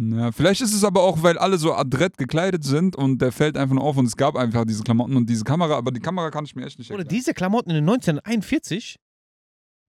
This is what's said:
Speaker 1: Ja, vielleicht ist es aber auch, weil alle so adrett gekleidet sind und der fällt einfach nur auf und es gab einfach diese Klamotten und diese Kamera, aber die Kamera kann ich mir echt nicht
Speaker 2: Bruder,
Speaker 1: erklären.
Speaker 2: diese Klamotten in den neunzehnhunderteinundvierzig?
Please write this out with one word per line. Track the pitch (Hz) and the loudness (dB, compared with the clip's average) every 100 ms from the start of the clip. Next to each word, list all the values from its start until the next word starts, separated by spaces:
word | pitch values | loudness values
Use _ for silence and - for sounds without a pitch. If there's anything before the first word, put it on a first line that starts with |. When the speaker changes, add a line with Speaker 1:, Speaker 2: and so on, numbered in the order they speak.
Speaker 1:
Ja, | 110 113 117 | -2 0 0
vielleicht | 113 156 196 | 2 2 2
ist | 233 208 | 0 2
es | 208 | 2
aber | 190 | 4
auch, | 185 160 170 | 4 4 2
weil | 170 | 2
alle | 185 190 | 2 2
so | 156 110 | 2 0
adrett | 135 127 180 - | 0 0 0 -2
gekleidet | 127 151 190 180 | -4 0 0 0
sind | 143 143 190 175 | 0 0 0 0
und | 135 127 | 0 2
der | 131 | 0
fällt | - 151 143 | 2 0 0
einfach | 139 135 | 0 0
nur | |
auf | 135 139 | 2 2
und | 123 | 2
es | - | 2
gab | 139 123 | 0 0
einfach | 120 113 113 | 0 0 0
diese | 107 107 | -2 0
Klamotten | 117 120 135 | 0 2 2
und | 117 | 2
diese | 117 | 0
Kamera, | 110 151 165 143 | 0 0 2 0
aber | 120 | -2
die | 127 | -4
Kamera | 160 185 160 | -4 -4 -4
kann | 151 147 | -6 -10
ich | - | -10
mir | 131 | -14
echt | - | -14
nicht | 113 | -12
Speaker 2:
Bruder, | 202 | -10
Speaker 1:
erklären. | 151 202 | -4 -4
Speaker 2:
diese | 254 294 | -2 -2
Klamotten | 185 226 202 | 0 0 0
in | 160 | 0
den | 151 | 2
neunzehnhunderteinundvierzig? | 254 - 147 - 226 175 285 - 175 - - _ _ _ _ _ _ _ _ | 2 0 -2 -2 -4 -2 -4 -4 -8 -10 -18 _ _ _ _ _ _ _ _